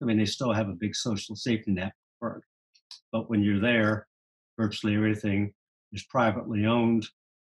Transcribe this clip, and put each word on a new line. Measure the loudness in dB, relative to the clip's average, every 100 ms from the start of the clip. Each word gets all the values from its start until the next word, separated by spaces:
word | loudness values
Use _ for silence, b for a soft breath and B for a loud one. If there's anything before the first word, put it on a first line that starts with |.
I |
mean, | 0 2
they |
still | 2 0 0
have | 0 -2
a |
big | -4 -6
social | -4 -4 -4 -6 -6
safety | -2 -2 0
net, | -2 -2 -10 _ -10
but | -8 -8 -16 _ _ _ -20 -20 _ -6 0
when | 2
you're | 2 2
there, | 2 4 2 0 -4 _ _ _ _ -4
virtually | -2 -2 0
everything | 2 2 0 0 0 -2 -6 _ _ _
is | -16
privately | -6 0 0 0 -2 0
owned. | 2 4 4 2 0 _ _ _